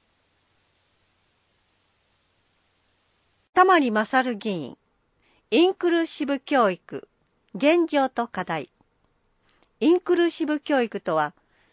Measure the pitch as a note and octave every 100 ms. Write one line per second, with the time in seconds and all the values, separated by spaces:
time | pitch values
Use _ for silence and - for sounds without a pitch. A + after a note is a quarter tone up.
0 | _ _ _ _ _ _ _ _ _ _
1 | _ _ _ _ _ _ _ _ _ _
2 | _ _ _ _ _ _ _ _ _ _
3 | _ _ _ _ _ - F#4 F4 B3+ G#3+
4 | G#3+ C4 B3 G#3 A3 F3 C3 - _ _
5 | _ _ _ _ _ A#3+ F4+ - F4 E4+
6 | D#4+ - C#4+ C#4 - C#4 G#3 F3 - C#3
7 | - _ _ _ _ F#3 C#4+ F4 E4 D4
8 | - - A#3 F#3 F3 D#3+ - _ _ _
9 | _ _ _ _ _ _ _ _ D4 F4
10 | - F4 E4+ - D4+ D4+ - C#4 A#3 G3
11 | G3 D#3 D3+ - _ _ _